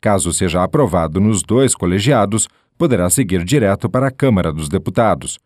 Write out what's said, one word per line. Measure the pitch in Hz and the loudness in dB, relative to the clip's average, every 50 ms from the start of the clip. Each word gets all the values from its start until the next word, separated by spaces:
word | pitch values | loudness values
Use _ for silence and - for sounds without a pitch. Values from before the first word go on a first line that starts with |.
Caso | - 113 101 98 - 87 80 | 2 2 2 2 0 -2 -2
seja | - 98 90 80 90 90 | -2 -2 -2 0 0 -2
aprovado | 92 - - 143 104 78 92 82 82 76 92 | 0 0 0 0 2 2 0 -2 0 0 0
nos | 101 107 110 98 85 | 0 2 0 0 -2
dois | - 104 123 135 127 - | -2 0 2 2 2 0
colegiados, | - - 87 90 98 101 123 147 120 101 98 101 113 - - _ _ _ _ _ _ | -2 -2 -2 0 0 2 2 2 2 2 0 0 -4 -4 -4 _ _ _ _ _ _
poderá | 165 170 123 98 87 90 | 0 0 2 2 0 0
seguir | - - 139 90 92 92 85 | 0 0 -2 0 0 -2 -2
direto | 87 120 151 113 98 98 101 - 120 | 0 0 2 2 2 0 0 -2 -4
para | 92 123 131 135 | -2 0 -2 -2
a | |
Câmara | 127 _ - 135 117 95 87 82 | -2 _ 0 2 2 2 0 0
dos | 76 78 80 73 | -4 -4 -6 -4
Deputados. | 80 95 85 - 92 - 117 107 90 71 - - - - _ | -4 -4 -4 -2 -2 0 2 2 0 -2 -4 -12 -14 -14 _